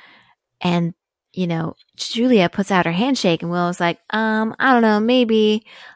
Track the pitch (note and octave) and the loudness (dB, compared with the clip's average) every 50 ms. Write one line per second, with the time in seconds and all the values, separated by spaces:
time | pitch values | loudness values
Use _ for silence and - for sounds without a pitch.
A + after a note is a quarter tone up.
0 | - - - _ _ _ _ _ _ _ _ _ - F3+ F3 F3 E3+ E3 - _ | -20 -20 -20 _ _ _ _ _ _ _ _ _ -4 -2 -2 -2 -2 -4 -6 _
1 | _ _ _ _ _ _ _ F#3 F#3 E3+ E3 E3 D#3+ D#3 - - _ _ _ - | _ _ _ _ _ _ _ -6 -6 -4 -4 -6 -6 -8 -10 -14 _ _ _ -14
2 | - - - A3+ A#3+ B3+ B3 G3+ F3 F3 - - F#3+ - G3+ F3+ F3 E3+ E3+ F3+ | -12 -8 -4 -2 2 2 4 4 2 2 0 -4 -2 0 0 0 0 0 -2 -2
3 | A#3+ C#4 C4 - - F#3 E3 - - E3+ F3 F3 F3 F3 F3 - F3+ E3+ E3+ - | 0 0 0 0 0 0 0 -2 -2 -4 -4 -2 -2 -2 -2 -2 -2 -2 -4 -6
4 | _ - - G#3+ A3 A3 A3 A3 A3 A3+ - - - C4+ B3+ A#3+ A3+ A3 G#3 G#3 | _ -6 -4 -2 -2 -2 -2 -2 -2 -4 -4 -2 2 2 4 4 4 4 2 2
5 | A3 A#3 B3+ B3+ B3 G#3+ A3+ A3 G#3+ G#3+ G#3+ A3 - - - - - - - | 2 2 2 2 2 2 2 2 4 2 0 -2 -4 -10 -20 -20 -20 -20 -20